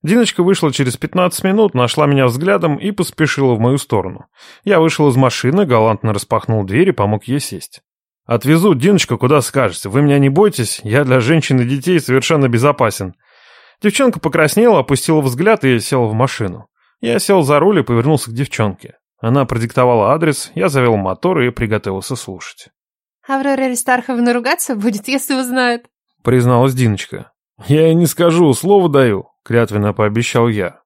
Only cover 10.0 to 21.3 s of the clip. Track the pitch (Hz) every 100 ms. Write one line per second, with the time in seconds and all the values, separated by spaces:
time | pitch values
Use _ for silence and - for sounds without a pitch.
10 | 147 143 139 143 208 151 110 - 107 120
11 | 139 127 117 160 - 131 120 139 151 180
12 | - 131 - 160 135 117 143 143 113 -
13 | 92 - _ _ - - _ _ 208 202
14 | 262 180 160 165 156 - 240 185 123 135
15 | - 156 135 120 190 220 135 120 - 135
16 | 113 110 131 - 101 87 - _ _ _
17 | 233 120 - 196 139 147 175 196 131 117
18 | 123 151 - 113 139 - 104 95 - -
19 | _ _ 113 135 131 117 113 - 123 120
20 | 101 151 160 143 - 165 185 139 123 110
21 | 95 95 180